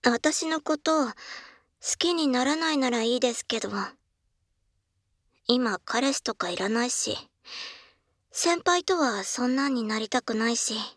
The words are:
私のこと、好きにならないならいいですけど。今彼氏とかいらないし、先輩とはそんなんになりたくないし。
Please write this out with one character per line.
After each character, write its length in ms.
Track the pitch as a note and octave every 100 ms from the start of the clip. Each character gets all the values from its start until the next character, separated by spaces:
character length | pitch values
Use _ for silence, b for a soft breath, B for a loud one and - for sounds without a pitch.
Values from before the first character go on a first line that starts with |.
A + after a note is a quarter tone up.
私 420 | B3 A#3 D4+ D4+ D#4+
の 140 | D#4+
こ 180 | - D4+
と、 280 | - D#4+ B3
好 60 | - B B B B B _ - -
き 160 | E4+
に 140 | F4 D4
な 160 | B3
ら 100 | C4 D#4
な 140 | D#4+
い 60 | D4
な 120 | B3+
ら 120 | A#3+
い 140 | A3+ B3
い 40 |
で 140 | B3
す 100 | A3+
け 140 | - A3+
ど。 100 | G3+ G3+ - - _ _ _ _ _ _ _ _ _ _ _ _ _ _ -
今 300 | B3 A#3+ F#3+
彼 280 | - A3+ C4+
氏 100 | C4+
と 120 | -
か 160 | A3 F3
い 60 | F3+
ら 120 | F#3+
な 160 | A3+
い 60 | B3
し、 260 | - - - - _ B B B B B B B _ _
先 300 | - E4+ E4+
輩 240 | F4 F4
と 140 | - F#4
は 260 | C4+ G3+
そ 220 | F#3+ - B3
ん 100 | C4
な 120 | C#4
ん 60 |
に 80 | B3+
な 160 | A3 A3
り 100 | A3
た 140 | B3+
く 120 | -
な 160 | A3 A3+
い 60 | A#3
し。 180 | - A3 G#3+